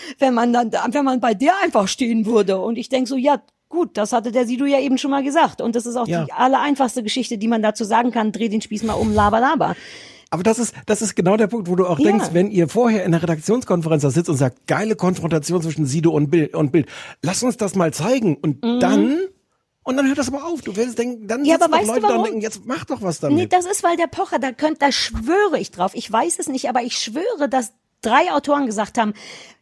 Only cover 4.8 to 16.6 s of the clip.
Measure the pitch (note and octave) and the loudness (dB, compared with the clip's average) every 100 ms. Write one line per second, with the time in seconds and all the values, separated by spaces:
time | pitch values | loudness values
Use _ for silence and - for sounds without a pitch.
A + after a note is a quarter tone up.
4.8 | C#4 C4 C4+ C#4 C4+ D4+ D#4 - A#3 A#3 | 2 0 0 -2 0 2 2 0 -4 -2
5.8 | A#3 A#3+ A3+ E3+ D3 E3 B3+ C4+ D4 C#4+ | -4 -4 -2 -2 -2 0 2 4 2 0
6.8 | B3+ C4 G#3+ C4 A3+ A3+ A3 A#3 G#3+ G#3+ | 0 -2 -4 -4 -4 -2 0 2 0 -2
7.8 | G#3 A3+ B3 A#3 A3 F#3 A3+ G#3+ - G#3 | 0 0 2 0 -2 -2 -2 -2 -4 -6
8.8 | A3 G#3 A3 G#3 G#3 A3 C4 D#4 - F3+ | -4 -2 0 4 4 4 2 2 -2 -4
9.8 | - - - - - D#3+ F#3+ A3+ A3+ - | -12 -20 -20 -20 -10 -2 0 2 -2 -6
10.8 | - G#3+ A3 - F3+ G#3+ G#3+ A#3 F3 F3+ | -4 -2 -2 0 2 4 2 -2 -2 0
11.8 | F3+ D#3+ D4+ A3 D#3+ E3+ G3+ G3+ E3 G#3+ | 2 2 4 4 2 2 2 2 2 2
12.8 | A#3+ A3 F#3 E3 E3+ D#3 E3+ A#3+ - F3+ | 2 2 2 0 0 -2 0 -2 0 -2
13.8 | D#3+ D#3+ C#3 C3+ F3 C3+ C3+ - - D#3 | 2 2 2 2 0 0 0 -2 -4 -2
14.8 | G#3+ G#3+ F3+ F3+ E3 D#3+ D3+ F3+ D#3+ D3 | 0 0 0 0 -2 -2 0 -2 -2 -2
15.8 | C#3 D#3 D#3+ D#3 D3 E3+ D3 E3 | -2 2 2 2 2 2 2 0